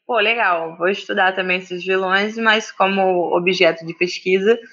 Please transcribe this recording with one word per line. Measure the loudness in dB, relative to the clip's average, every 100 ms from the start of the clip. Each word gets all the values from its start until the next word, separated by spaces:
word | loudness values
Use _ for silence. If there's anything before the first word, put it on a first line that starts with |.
| -4
"Pô, | 0
legal, | 0 0 0 0 -4 -2
vou | -2
estudar | -2 -4 0 0
também | 0 -2 -4
esses | -4 -8
vilões, | -2 -2 0 0 0 -2
mas | 0 0 -2
como | 0 0 2 2 2 0 0
objeto | 0 2 2 2
de | -6
pesquisa, | -4 -4 -4 0 2 2 0 -2